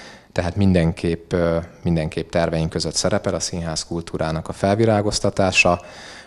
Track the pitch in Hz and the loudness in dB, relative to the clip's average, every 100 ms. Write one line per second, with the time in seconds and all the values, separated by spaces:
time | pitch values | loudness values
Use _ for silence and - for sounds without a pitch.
0 | - - _ - 87 98 98 90 82 85 | -20 -20 _ -2 -2 2 4 6 4 2
1 | 85 85 - 90 85 82 80 - 90 82 | -2 -2 -2 0 2 0 -4 -6 -2 0
2 | 78 - 80 87 82 80 80 87 80 - | -2 -4 -2 0 0 0 -2 -2 -4 -2
3 | - 101 101 87 - 90 82 78 - 87 | 0 0 -2 -4 -4 -6 -6 -6 -6 -8
4 | 80 80 80 80 - - 98 104 113 104 | -6 -4 -2 -2 -6 -2 0 4 4 4
5 | 104 - 101 - 95 - 90 87 - - | 2 0 -2 2 2 4 4 2 -2 -18
6 | - - | -18 -18